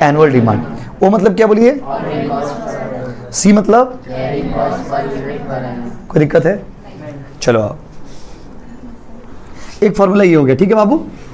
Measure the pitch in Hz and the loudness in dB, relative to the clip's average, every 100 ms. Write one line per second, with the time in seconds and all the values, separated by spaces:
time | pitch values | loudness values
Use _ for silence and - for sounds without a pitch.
0 | 151 147 156 123 113 101 - - - - | 2 4 6 6 4 0 -4 -10 -12 0
1 | 190 175 202 185 220 214 233 285 - - | 2 4 2 4 4 6 4 2 -4 -6
2 | 170 151 135 139 143 127 - - - 127 | -4 -4 -4 -4 -6 -8 -8 -8 -8 -8
3 | - - - - 196 208 196 226 254 - | -10 -12 -8 2 4 6 6 4 4 -2
4 | - 131 131 143 - - - - - 139 | -10 -6 -4 -4 -4 -2 -2 -4 -4 -6
5 | 139 139 135 143 139 135 127 120 120 - | -4 -6 -8 -8 -8 -8 -8 -8 -10 -12
6 | - 160 147 160 160 202 - - - - | -2 0 4 2 2 -2 -8 -18 -18 -16
7 | 151 139 135 - - 113 104 - - - | -14 -14 -16 -4 2 2 0 -6 -14 -16
8 | - - - - - - 240 233 247 233 | -14 -14 -14 -16 -18 -18 -18 -18 -16 -18
9 | - - - - - - - - 220 185 | -16 -18 -16 -18 -16 -16 -14 0 0 4
10 | 196 202 190 160 135 135 196 214 208 311 | 4 6 6 6 4 4 4 4 4 2
11 | - - - | -2 -14 -16